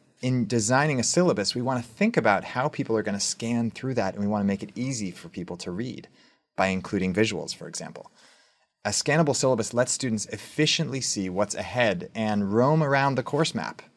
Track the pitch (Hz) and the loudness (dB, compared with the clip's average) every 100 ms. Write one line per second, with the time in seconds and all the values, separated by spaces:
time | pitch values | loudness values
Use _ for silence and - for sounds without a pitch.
0 | _ _ 127 127 104 120 104 131 151 131 | _ _ -2 0 0 0 4 4 4 0
1 | 113 175 180 104 98 120 123 127 117 - | 2 4 4 2 0 -2 -2 -2 -4 0
2 | 214 - 107 95 - 127 147 - 131 110 | 0 4 4 4 2 -2 -2 -2 0 0
3 | 104 101 - - 117 117 117 - 131 123 | 0 -2 -4 -4 -2 0 -2 -4 -4 0
4 | 95 101 101 104 98 98 104 - 127 123 | -2 0 0 2 2 0 -4 -6 -6 -4
5 | 98 85 85 - 87 87 92 90 127 - | -6 -8 -12 -10 -8 -8 -8 -6 -8 -10
6 | - _ _ _ _ - 95 92 90 101 | -16 _ _ _ _ 0 0 0 -2 0
7 | 92 90 110 90 73 - 82 82 80 - | 0 2 2 0 -8 -12 -12 -12 -12 -14
8 | - _ - _ _ _ _ _ 104 104 | -20 _ -20 _ _ _ _ _ -4 -2
9 | - 151 147 127 131 120 107 117 127 - | 2 4 4 2 2 2 0 0 0 -2
10 | 131 110 - 107 - - 151 - 139 131 | -2 -2 -4 -10 -6 0 2 2 -2 -4
11 | - 107 92 90 101 - 90 120 117 87 | -4 -2 -2 0 -2 -2 -4 2 2 2
12 | - 113 110 104 98 110 131 160 147 139 | -4 -2 0 0 2 4 4 4 4 2
13 | 139 131 120 147 156 110 67 - - | 2 0 0 0 0 -2 -6 -10 -18